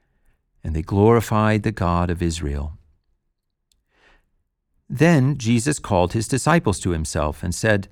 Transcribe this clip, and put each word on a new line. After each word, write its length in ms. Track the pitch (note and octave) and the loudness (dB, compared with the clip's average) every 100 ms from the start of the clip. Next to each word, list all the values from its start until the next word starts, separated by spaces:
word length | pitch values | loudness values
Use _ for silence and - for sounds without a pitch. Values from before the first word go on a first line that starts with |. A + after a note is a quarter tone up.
| _ _ _ _ _ _ | _ _ _ _ _ _
And 100 | E2+ | -6
they 80 | D#2+ | -6
glorified 800 | D#2+ G2+ G#2+ A#2 A2 G#2+ G#2+ G#2+ | -2 2 4 4 2 0 0 0
the 100 | A2+ | -2
God 380 | G#2 F2 F2 F2 | -2 -2 0 -2
of 120 | F2 | -2
Israel. 540 | F2 D#2+ D2+ C#2+ D2+ - _ _ _ _ _ _ _ _ _ _ _ _ _ _ _ _ _ _ _ _ - | -4 -4 -6 -6 -8 -12 _ _ _ _ _ _ _ _ _ _ _ _ _ _ _ _ _ _ _ _ -8
Then 500 | B2+ D#3+ D#3+ B2+ C#3 | 2 4 4 2 0
Jesus 400 | A2+ A#2+ G#2+ - | 0 0 0 -4
called 340 | - F#2 F2 | 0 2 2
his 140 | F2 - | -2 -4
disciples 540 | C3 - E3+ A2+ F#2 | -2 2 2 2 -2
to 100 | F#2+ | -2
himself 520 | D#2+ D#2+ E2 D2+ D2 | -4 -4 -2 -4 -4
and 120 | F2+ | -6
said, 340 | E2 A2+ G#2 G2 | -2 0 0 -2